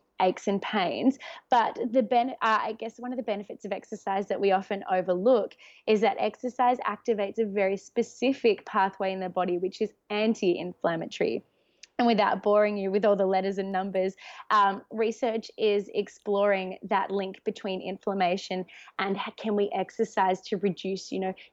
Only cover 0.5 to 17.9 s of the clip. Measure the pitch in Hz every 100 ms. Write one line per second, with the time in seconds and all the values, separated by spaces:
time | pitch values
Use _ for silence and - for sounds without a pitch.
0.5 | 196 - 208 175 113 247 - - - _
1.5 | 247 220 - 233 254 208 240 254 - 220
2.5 | 214 220 220 226 - 247 254 220 208 202
3.5 | - 196 190 - 214 202 196 196 196 196
4.5 | 190 190 196 - 185 185 180 220 240 -
5.5 | - - - - 214 208 - 214 - 254
6.5 | - 247 254 - 208 - 208 202 226 214
7.5 | 202 190 196 - - - - 247 262 233
8.5 | 190 - 208 190 - 190 190 180 185 180
9.5 | 175 185 - 214 - - 208 220 220 185
10.5 | - 180 - 175 165 - - - - -
11.5 | _ _ _ - - 240 208 196 196 208
12.5 | 208 208 208 196 202 202 202 190 190 190
13.5 | 190 196 190 196 190 190 - - - -
14.5 | 214 294 - - 220 226 220 240 220 -
15.5 | - 214 202 196 - 202 - 214 202 202
16.5 | 190 185 190 185 196 196 202 190 196 214
17.5 | - 202 185 -